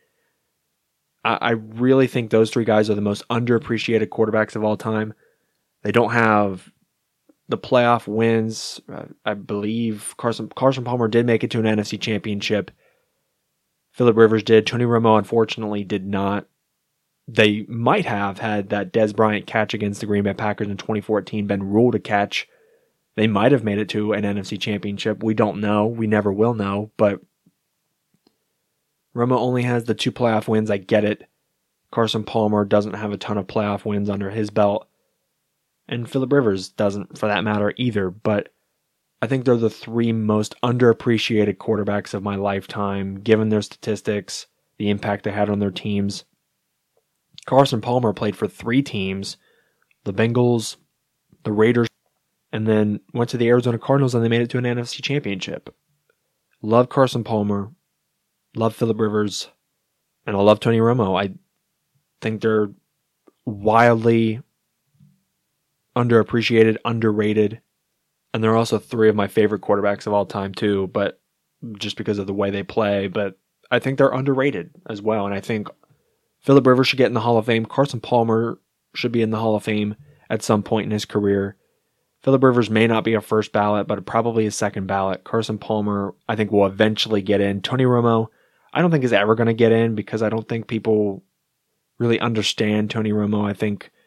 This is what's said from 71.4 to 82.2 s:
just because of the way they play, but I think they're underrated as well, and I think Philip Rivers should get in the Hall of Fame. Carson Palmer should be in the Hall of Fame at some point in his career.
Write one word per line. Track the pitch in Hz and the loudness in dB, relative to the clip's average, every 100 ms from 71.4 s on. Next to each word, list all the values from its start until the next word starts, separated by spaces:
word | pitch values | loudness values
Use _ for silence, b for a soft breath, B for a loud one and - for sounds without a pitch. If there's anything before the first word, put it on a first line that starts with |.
| _ _ 120 | _ _ -14
just | 104 104 - | -10 -10 -6
because | 110 101 | -4 -4
of | 98 | -4
the | |
way | 98 101 | -2 -2
they | 101 | -4
play, | 95 - 104 101 98 | -4 -2 0 0 -2
but | 92 101 - _ _ - | -4 -4 -6 _ _ -2
I | 123 | -2
think | 135 135 | 0 2
they're | 135 | 2
underrated | 131 135 131 139 101 85 - - | 2 -2 0 0 -2 -10 -16 -14
as | 107 | -8
well, | 107 110 101 | -2 -2 -2
and | 98 | -4
I | |
think | - 110 104 - _ _ _ _ _ _ | -4 -6 -6 -14 _ _ _ _ _ _
Philip | - 139 127 | 4 6 6
Rivers | 127 127 | 4 2
should | 127 | 2
get | 120 | 0
in | |
the | 120 | 0
Hall | 117 117 | 2 0
of | 110 | 2
Fame. | 113 113 | -2 -2
Carson | - 139 117 | -2 -2 -4
Palmer | - 123 113 110 113 - _ _ _ - | -2 0 2 0 -2 -6 _ _ _ -8
should | - | -4
be | 117 | -2
in | 110 | -2
the | 110 | 0
Hall | 113 107 | 0 -2
of | |
Fame | - 107 104 107 b b b | -2 -4 -4 -6 b b b
at | 113 | -6
some | - 107 | 0 0
point | 101 113 101 | 0 -4 -2
in | |
his | 107 - | -6 -4
career. | 107 101 98 98 - _ _ _ _ _ _ | -2 0 0 -2 -8 _ _ _ _ _ _